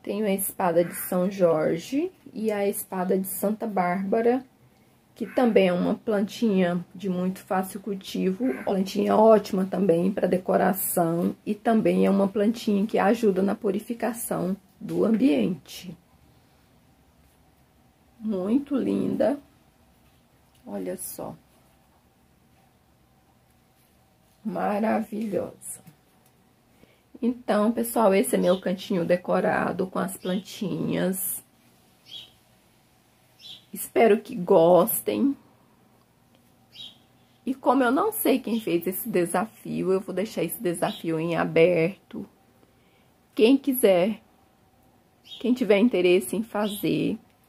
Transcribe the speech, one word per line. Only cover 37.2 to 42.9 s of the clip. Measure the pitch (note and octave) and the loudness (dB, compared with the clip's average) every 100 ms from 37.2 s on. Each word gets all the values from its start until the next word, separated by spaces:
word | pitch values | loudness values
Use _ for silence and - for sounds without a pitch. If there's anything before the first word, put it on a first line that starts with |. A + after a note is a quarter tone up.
| _ _ - | _ _ -8
E | |
como | C4 D4+ C4 | -2 2 4
eu | B3 | 4
não | C#4 G#4 | 2 0
sei | - - C4+ | -2 0 0
quem | G#3+ A3+ | 0 -4
fez | A3 E3+ F3+ | -2 -2 -2
esse | F#3+ A#3 | -6 -4
desafio, | G#3+ E3+ F3+ A3 - E3 D#3 E3+ | -2 0 -2 -4 -10 -10 -6 -2
eu | F#3+ | -2
vou | F#3 F#3 | -2 -6
deixar | G#3+ - | -6 -4
esse | E3 - | -6 -4
desafio | G3+ E3+ E3+ - E3 D#3+ | -4 -2 -4 -4 -4 -4
em | E3+ E3 | -2 -2
aberto. | E3+ E3 E3+ F3 E3 G3 _ - G3 _ _ _ _ _ _ | -2 2 2 2 0 -4 _ -14 -14 _ _ _ _ _ _